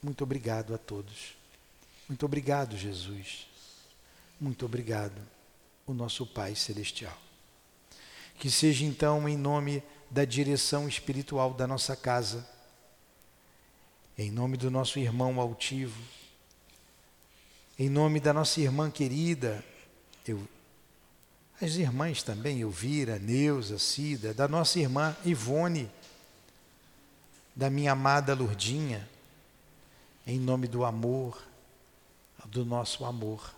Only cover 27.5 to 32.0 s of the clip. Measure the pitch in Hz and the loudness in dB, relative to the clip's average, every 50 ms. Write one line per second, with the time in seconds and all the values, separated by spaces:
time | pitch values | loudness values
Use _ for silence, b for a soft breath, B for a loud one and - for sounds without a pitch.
27.5 | - 127 135 135 135 143 147 143 135 135 135 131 139 143 143 131 139 131 127 110 | -4 0 0 2 2 2 4 4 4 4 6 6 6 6 4 4 2 2 2 0
28.5 | 101 95 95 107 127 151 156 143 117 104 107 - - - - - - - - - | 0 0 0 -2 0 0 -2 -2 -4 -6 -8 -12 -16 -20 -20 -20 -20 -20 -20 -20
29.5 | _ - - - - - B B B B B B B B - - 123 131 127 127 | _ -20 -20 -20 -20 -20 B B B B B B B B -8 -4 -2 0 2 2
30.5 | 127 127 127 120 117 120 123 120 110 113 113 120 127 135 131 123 117 - - - | 2 2 2 0 0 2 2 2 2 0 0 2 2 0 -2 -4 -8 -12 -16 -20
31.5 | - - - - - - - - _ - | -20 -20 -20 -20 -20 -20 -20 -20 _ -20